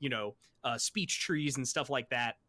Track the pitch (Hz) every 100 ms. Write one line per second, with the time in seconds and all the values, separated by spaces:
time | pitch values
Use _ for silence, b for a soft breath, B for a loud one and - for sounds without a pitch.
0 | 139 117 104 - b _ 127 117 - 214
1 | 180 - - 156 147 135 123 - 139 135
2 | 117 123 120 -